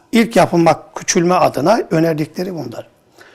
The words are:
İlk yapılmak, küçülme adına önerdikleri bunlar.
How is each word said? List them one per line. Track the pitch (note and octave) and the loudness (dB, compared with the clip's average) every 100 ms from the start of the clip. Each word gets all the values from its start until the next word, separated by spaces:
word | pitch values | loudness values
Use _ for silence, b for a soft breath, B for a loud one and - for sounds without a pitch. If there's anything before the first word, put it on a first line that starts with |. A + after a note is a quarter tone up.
| _ | _
İlk | A3+ A#3 F#3+ | 0 0 2
yapılmak, | D#3+ E3+ E3 D3+ - - | 2 2 2 0 -4 -12
küçülme | - F#3+ E3+ | -4 0 2
adına | F3+ C#3+ C3 D3+ A3+ - | 2 0 0 0 0 0
önerdikleri | E3 E3 D#3 D3+ - F3+ E3+ | 0 0 -2 -6 -8 -10 -10
bunlar. | A#2+ G#2+ - _ _ b b | -12 -14 -18 _ _ b b